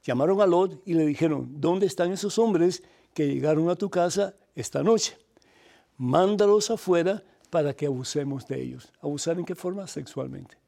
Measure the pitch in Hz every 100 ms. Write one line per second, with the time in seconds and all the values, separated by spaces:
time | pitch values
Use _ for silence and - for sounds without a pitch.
0 | - 123 156 196 196 175 190 190 - 165
1 | 151 143 160 143 123 147 151 185 190 -
2 | 175 190 202 214 226 180 175 180 - _
3 | _ - 143 139 147 156 165 175 202 180
4 | 175 185 196 - _ - 113 139 156 226
5 | - - _ _ _ _ _ _ _ _
6 | 127 151 190 208 208 208 208 226 - 175
7 | 170 202 - _ _ 170 143 131 147 127
8 | 123 147 143 135 - 135 127 127 - _
9 | 147 147 165 170 170 175 180 196 185 -
10 | 131 - 131 135 131 _